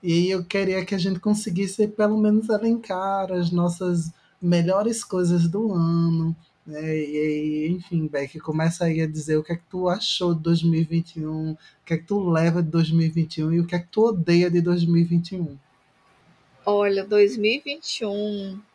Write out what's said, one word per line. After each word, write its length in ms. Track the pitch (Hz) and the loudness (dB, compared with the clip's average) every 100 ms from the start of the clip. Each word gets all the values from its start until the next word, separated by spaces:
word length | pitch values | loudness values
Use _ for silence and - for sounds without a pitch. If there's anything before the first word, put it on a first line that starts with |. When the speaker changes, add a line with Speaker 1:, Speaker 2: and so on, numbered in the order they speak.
Speaker 1:
e 80 | 180 | 2
aí 200 | 170 180 | 2 2
eu 120 | 190 | 0
queria 400 | 175 196 190 190 | -2 -2 0 -2
que 100 | 180 | -2
a 40 | 196 | -2
gente 240 | 180 185 | -2 -2
conseguisse 640 | 214 208 214 175 196 190 214 | 0 0 0 -2 -4 0 -2
pelo 300 | 208 208 214 | 2 0 4
menos 320 | 214 214 220 | 4 4 2
elencar 800 | 214 226 233 226 185 190 196 190 | 0 2 0 -2 -4 -2 -2 -2
as 180 | 185 175 | -2 0
nossas 600 | 175 175 170 185 175 160 - _ _ | 0 0 -2 -2 -2 -2 -10 _ _
melhores 640 | 175 175 170 190 214 226 - | 0 2 2 2 0 -2 -4
coisas 420 | 185 175 175 170 | -2 2 2 2
do 240 | 196 226 | 0 -2
ano, 640 | 180 165 170 170 165 165 165 _ _ - | 0 0 2 2 0 -2 -4 _ _ -14
né? 140 | 151 | -10
E 380 | 156 156 147 151 | -4 -4 -2 -2
aí, 540 | 156 151 151 151 151 | 0 0 -2 -2 -2
enfim, 360 | 180 175 170 156 | -4 -2 -4 -2
Beck, 320 | 143 139 160 | -4 -6 -10
começa 460 | 160 156 160 165 170 | -6 -2 -2 0 -2
aí 160 | 160 | 0
a 60 | 160 | -2
dizer 280 | 156 151 156 | -4 -2 -2
o 80 | |
que 80 | 151 | -2
é 40 | 170 | -8
que 80 | _ | _
tu 220 | 185 180 | -4 -2
achou 460 | 185 - - 180 165 | -2 -4 -2 0 0
de 60 | |
dois 200 | 160 170 | 2 2
mil 180 | 165 160 | 2 2
e 40 | |
vinte 320 | 160 165 165 - | 2 -2 -4 -8
e 100 | 156 | -8
um, 280 | 156 160 | -6 -6
o 40 | 156 - _ | -8 -12 _
que 120 | - 165 | -6 -6
é 20 | |
que 60 | |
tu 260 | 170 208 185 | -2 -2 0
leva 320 | 165 165 170 | 2 2 0
de 80 | 165 | 0
dois 220 | 170 160 | 0 2
mil 160 | 165 160 | 2 2
e 20 | |
vinte 280 | 160 160 - | 0 -4 -2
e 60 | |
um 80 | 156 | 0
e 80 | 165 | 0
o 60 | 170 | 0
que 80 | |
é 60 | 175 | -4
que 80 | 175 | -4
tu 180 | - 226 | 0 2
odeia 440 | 208 165 170 180 | 2 2 4 4
de 120 | 175 | 2
dois 240 | 170 175 170 | 2 2 2
mil 160 | 170 | 4
e 20 | |
vinte 280 | 170 170 170 | 4 2 -2
e 80 | 185 | -6
um. 180 | 160 139 _ _ _ _ _ _ _ _ _ _ | -8 -8 _ _ _ _ _ _ _ _ _ _
Speaker 2:
Olha, 400 | - 208 202 196 | -2 2 2 0
dois 320 | 196 208 202 247 | 0 4 4 4
mil 180 | 208 | 0
e 60 | 254 | 0
vinte 420 | 302 302 - - | -4 -10 -8 -6
e 40 | 220 | -4
um 540 | 202 208 202 196 190 208 | -4 -4 -6 -8 -12 -18